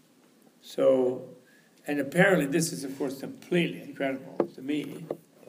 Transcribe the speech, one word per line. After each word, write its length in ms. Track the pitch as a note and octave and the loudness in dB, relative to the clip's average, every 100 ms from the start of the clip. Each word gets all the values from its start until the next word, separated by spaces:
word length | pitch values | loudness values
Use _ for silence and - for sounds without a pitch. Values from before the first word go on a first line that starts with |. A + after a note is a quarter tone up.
| _ _ _ _ _ _ | _ _ _ _ _ _
So, 640 | - - C3+ C3 B2+ B2 - - _ - _ _ - | -10 4 6 6 4 0 -8 -20 _ -20 _ _ -6
and 140 | D3 | -4
apparently 460 | C#3 F3 G3 F3 C#3 | 0 4 6 6 4
this 260 | E3 D#3 | 0 0
is, 100 | C3 | -4
of 120 | C3+ - | -8 -6
course, 220 | C#3 - | -6 -6
completely 640 | A#2+ - - F3 E3 - | -12 -14 0 0 0 -4
incredible 640 | C3 C3+ C3+ C3 - - - | -12 -6 -4 -4 -10 -4 -4
to 80 | - | -2
me. 420 | C3 D3+ - - E3 - - _ | -4 -4 -4 -10 -10 -12 -12 _